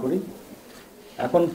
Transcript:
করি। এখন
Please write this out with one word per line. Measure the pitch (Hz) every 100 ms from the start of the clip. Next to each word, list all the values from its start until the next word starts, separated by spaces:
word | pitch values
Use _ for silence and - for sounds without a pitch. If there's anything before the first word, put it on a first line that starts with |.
করি। | 127 185 - - - - - - - - - -
এখন | 135 175 170